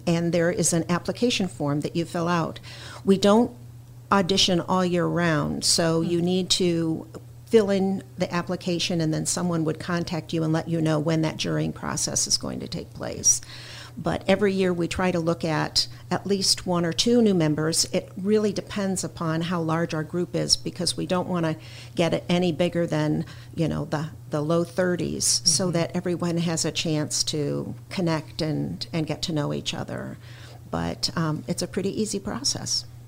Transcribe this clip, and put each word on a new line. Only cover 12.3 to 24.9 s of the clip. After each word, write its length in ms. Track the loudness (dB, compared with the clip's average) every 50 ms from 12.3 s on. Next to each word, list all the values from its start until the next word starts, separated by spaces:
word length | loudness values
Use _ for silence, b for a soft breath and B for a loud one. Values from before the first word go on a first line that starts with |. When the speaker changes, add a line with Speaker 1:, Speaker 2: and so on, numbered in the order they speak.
| 0 0
Speaker 1:
going 220 | 0 -2 -6 -6
to 80 | -8 -8
take 260 | -8 -8 -10 -10 -10
place. 480 | -8 -8 -8 -6 0 2 2 2 2 B B B B B B B B B B B
But 280 | -6 -2 -2 -2 0 2 2
every 240 | 4 4 4 2 4
year 200 | 4 2 2 2
we 140 | 2 0 -2
try 240 | 0 0 0 2
to 80 | 2 2
look 260 | 2 0 0 0 0
at 420 | 0 0 0 0 0 0 0 -2 B B B B B
at 160 | -4 -4 0
least 400 | 0 0 2 2 2 0 0 0
one 180 | 0 0 0 0
or 100 | 0 0
two 280 | 0 2 4 6 6
new 140 | 6 6 6
members. 500 | 4 4 4 2 2 0 0 0 0 0 0 0
It 180 | -2 -2 -4 -6 -6
really 340 | 0 2 2 4 2 2
depends 520 | 0 -2 -6 -6 -4 -4 -2 -2 -2 -2 -4
upon 380 | -6 -6 -4 -2 -2 0 0
how 200 | 0 0 -2 0
large 320 | 0 0 0 0 0 0 -2
our 100 | -4 -4
group 320 | -2 -2 -2 -2 0 0
is, 220 | -2 0 2 0 0
because 400 | 0 -4 -6 -4 -4 -4 -2 -2
we 80 | -2
don't 220 | 0 0 0 0 0
wanna 300 | 0 0 0 0 -2 B B B B B B B -2
get 180 | 0 2 2
it 120 | 2 0 0 2
any 240 | 2 2 4 2
bigger 360 | 2 2 0 2 2 0 0 2
than, 360 | 2 2 2 2 2 0 -2 B B B B B -2
you 140 | -2 0 0
know, 180 | 0 -2 -2
the, 240 | -2 -2 -4 -4 -6 -8 -12 -8 -4
the 100 | -2 -2
low 220 | 0 2 2 2 2
thirties, 800 | 0 0 0 2 2